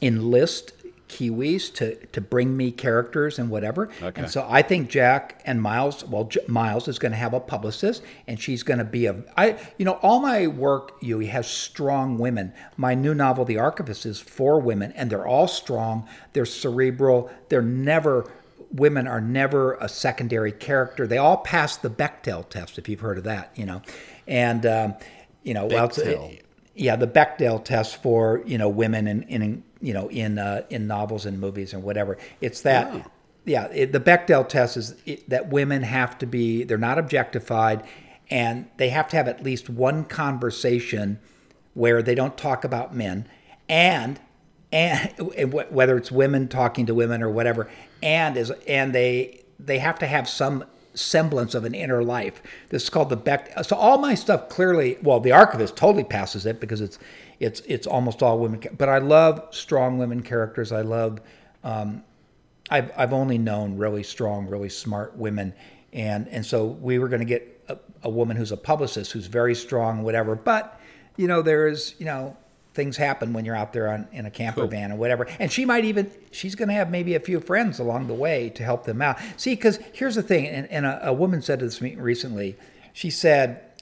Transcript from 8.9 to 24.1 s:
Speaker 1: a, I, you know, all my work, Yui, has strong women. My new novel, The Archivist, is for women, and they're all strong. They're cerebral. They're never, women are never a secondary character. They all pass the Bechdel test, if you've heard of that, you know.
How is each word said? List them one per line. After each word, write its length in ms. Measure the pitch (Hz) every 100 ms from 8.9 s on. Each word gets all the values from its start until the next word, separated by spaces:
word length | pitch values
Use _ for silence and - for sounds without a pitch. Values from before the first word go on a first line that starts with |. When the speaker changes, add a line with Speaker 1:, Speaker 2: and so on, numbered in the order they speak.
| 120 110
Speaker 1:
a, 100 | 95 - -
I, 200 | 220 - - -
you 60 | 190
know, 140 | 180
all 180 | 190 247
my 260 | 277 226 170
work, 460 | 135 139 139 135 -
Yui, 240 | 120 110 107
has 180 | 123 113
strong 680 | - - - 139 139 135 117
women. 360 | 123 117 92 - - -
My 160 | 127 127
new 180 | 143
novel, 300 | 147 135 127
The 140 | 123 110
Archivist, 480 | 135 - 143 101 117
is 140 | 101
for 380 | - - 135 156
women, 320 | 120 104 101 -
and 140 | 123
they're 180 | 104 107
all 200 | 131 175
strong. 580 | - - 117 113 113 110 - -
They're 120 | 139 117
cerebral. 840 | - 135 120 131 127 135 123 120 - -
They're 120 | 135
never, 680 | 117 127 139 160 156 131 - - - - -
women 380 | 135 147 143 127
are 140 | 117
never 540 | 110 131 135 139 131 -
a 120 | 107
secondary 640 | - 135 - 120 117 107
character. 560 | 107 - 135 127 - 117
They 100 | 120
all 200 | 147 190
pass 400 | - 170 147 -
the 120 | 127
Bechdel 600 | 110 147 - - 87 -
test, 280 | 95 85 -
if 120 | 98
you've 100 | 104
heard 180 | 107 92
of 60 |
that, 280 | 101 104 - -
you 100 | 98
know. 160 | 92 - - -